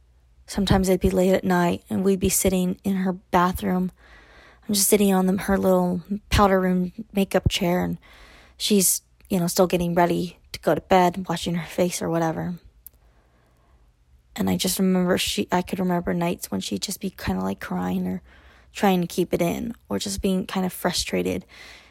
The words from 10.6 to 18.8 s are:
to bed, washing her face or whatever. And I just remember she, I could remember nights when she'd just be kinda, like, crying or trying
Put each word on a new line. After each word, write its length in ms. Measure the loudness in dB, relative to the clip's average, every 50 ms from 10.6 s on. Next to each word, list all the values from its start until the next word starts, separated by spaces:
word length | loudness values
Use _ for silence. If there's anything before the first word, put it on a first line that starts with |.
| 0 0 0
to 60 | 0
bed, 480 | 2 4 4 6 6 4 2 -2 -6 -6
washing 260 | -6 -4 -4 -4 -4
her 100 | -4 -6
face 360 | -6 -2 -2 -2 -2 -2 -4
or 80 | -4 -2
whatever. 460 | -2 0 -2 -2 -2 -4 -6 -8 -8 -10 -14 -20 _ _ -20 -20 _ _ _ _ _ _ _ _ _ _ _ _ _ _ _ _ _ _ _ _ _ _ _ _ _ _ _ _ -6
And 140 | -4 -2 0
I 80 | 0
just 200 | 0 0 -2 0
remember 400 | 0 2 2 2 2 2 2 0
she, 300 | 0 -2 -2 -2 -4 -2 -2
I 100 | -2 -2
could 180 | -2 -2 -4 -4
remember 340 | -2 0 -2 -2 -2 -2 -2
nights 380 | -2 -2 -2 -4 -6 -8 -8
when 80 | -8 -6
she'd 220 | -6 -6 -6 -6
just 180 | -6 -8 -8 -8
be 100 | -8 -10
kinda, 320 | -10 -8 -6 -4 -4 -2
like, 200 | -2 -4 -6 -6
crying 440 | -8 -8 -6 -4 -4 -2 -4 -4 -4
or 160 | -4 -6 -8 -10 -16 -20 -20 -20 -20 -20 _ _ _ -6
trying 280 | 0